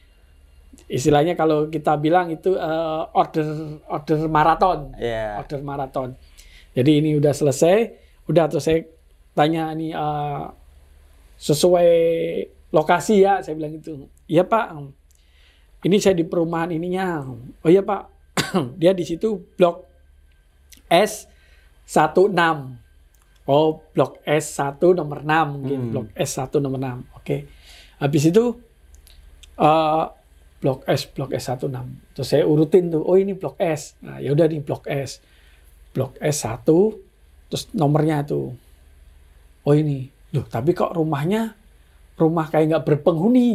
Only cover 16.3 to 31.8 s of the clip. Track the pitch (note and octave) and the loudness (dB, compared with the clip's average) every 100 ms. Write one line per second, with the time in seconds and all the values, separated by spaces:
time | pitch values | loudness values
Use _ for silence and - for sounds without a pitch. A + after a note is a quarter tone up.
16.3 | F3 E3 E3 E3 D#3+ F3+ F#3 F#3 D#3+ C3 | -2 -2 -4 -4 -6 -4 -4 -4 -6 -8
17.3 | A2+ B2+ - D#3+ F#3+ F#3+ G3 - _ _ | -14 -16 -2 4 4 4 -6 -8 _ _
18.3 | - - F#3 B2 E3 E3+ F#3 D3 E3 A3 | -6 -2 -2 -2 2 2 2 -4 -4 -4
19.3 | G3 - - F3 F3 - _ _ _ _ | -4 -8 2 2 2 -16 _ _ _ _
20.3 | _ _ _ _ - - E3+ G#3 - - | _ _ _ _ -14 2 4 4 -4 -18
21.3 | _ _ - _ _ - - D#3 F3+ G3+ | _ _ -20 _ _ -2 0 2 4 2
22.3 | F3+ E3 D3+ B2+ A#2+ - _ _ _ _ | 2 0 -2 -8 -16 -20 _ _ _ _
23.3 | _ - C#3+ D#3 D#3+ - D#3 C3 - - | _ 0 2 2 -2 -6 -2 -2 -2 -2
24.3 | D#3 D3+ - C#3 C#3 F3 F3+ D3 C#3 D3 | -2 -2 -6 -6 2 2 2 -2 -8 -2
25.3 | E3 D3 C#3+ C3+ C3+ A#2+ - G#2+ - D3 | 0 0 -4 -6 -4 -4 -6 -8 -6 -6
26.3 | - C3 D3+ C#3 C3 C3 B2 - - - | -4 -2 -2 -2 -4 -6 -8 -14 -16 -6
27.3 | C#3+ D3 - - - - - C#3+ D#3 D#3 | -6 -8 -20 -20 -20 -20 -4 0 2 4
28.3 | G3 A#3+ A3+ - _ _ - - - - | 4 2 -4 -14 _ _ -20 -20 -20 -20
29.3 | - - - D#3 D#3+ D#3 D#3+ - - _ | -20 -16 0 2 4 2 0 -2 -8 _
30.3 | _ _ - C#3+ C3 - C#3+ - - C3+ | _ _ -6 -4 -4 -2 -2 -4 -10 -8
31.3 | B2+ - B2+ D3 B2+ | -6 -6 -6 -6 -8